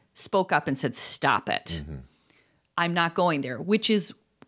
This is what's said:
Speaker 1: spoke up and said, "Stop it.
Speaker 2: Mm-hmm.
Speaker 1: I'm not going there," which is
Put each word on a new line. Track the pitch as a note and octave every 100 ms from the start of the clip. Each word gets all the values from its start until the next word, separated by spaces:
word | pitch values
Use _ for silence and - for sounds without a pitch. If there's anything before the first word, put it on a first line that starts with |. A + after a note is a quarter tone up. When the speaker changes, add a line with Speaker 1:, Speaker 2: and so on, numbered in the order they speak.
| _
Speaker 1:
spoke | - - G3 F#3
up | D#3 D3+
and | C3+
said, | C3+ A2+
"Stop | - - C#3 A2 -
it. | - - E2
Speaker 2:
Mm-hmm. | D2 C#2 B1+ _ _ _ _ _ _ -
Speaker 1:
I'm | E3+
not | F3 E3
going | E3+ F3 D3
there," | C3 A#2+
which | E3 A3 -
is | G#3+ - - _ _